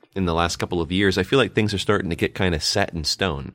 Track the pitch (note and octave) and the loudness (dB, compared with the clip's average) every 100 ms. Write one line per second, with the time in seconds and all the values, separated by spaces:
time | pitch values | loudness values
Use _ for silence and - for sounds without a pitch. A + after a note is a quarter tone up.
0 | _ G2 F2+ E2 E2+ - G#2 F2 D#2+ F2+ | _ -4 0 2 0 -2 -4 -2 -2 2
1 | G2+ F#2+ F#2 C3+ A2 - G#2+ F#2+ - G#2 | 2 2 2 2 2 2 0 0 0 0
2 | E2+ D#2+ F2 - F#2 D#2 - G2+ G2 E2 | 0 -2 -2 0 0 0 0 -2 -2 -4
3 | D2+ - G2 C#2 B1+ | -6 -2 -2 -2 -6